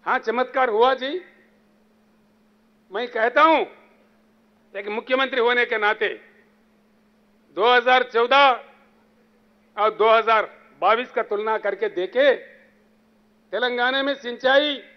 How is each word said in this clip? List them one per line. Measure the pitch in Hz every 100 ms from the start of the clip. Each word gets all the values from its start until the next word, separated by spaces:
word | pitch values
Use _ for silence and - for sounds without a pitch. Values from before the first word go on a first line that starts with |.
हाँ, | - 247
चमत्कार | 226 233 247 269 254
हुआ | 214 254
जी। | 254 262 359 - _ _ _ _ _ _ _ _ _ _ _ _ _ _ _ _
मैं | 196 240
कहता | 220 233 247
हूं, | 311 302 - - _ _ _ _ _ _ _ _ _ 196
एक | 208
मुख्यमंत्री | 214 226 254 262 254
होने | 233 247 240
के | 226
नाते | 208 214 202 - - _ _ _ _ _ _ _ _ _ _ _ _
दो | 143 226
हज़ार | 247 240 254
चौदह | 247 226 240 269 277 233 - _ _ _ _ _ _ _ _ _ _ -
और | 214
दो | 214 220
हज़ार | 226 220 220 180 - _ _
बाईस | 180 226 247
का | 240
तुलना | 220 208 214 214
करके | 208 196 214
देखे, | 180 180 240 285 - - - _ _ _ _ _ _ _ _ _
तेलंगाना | 196 247 240 247 269
में | 269
सिंचाई | 269 240 240 262 277 294 269 -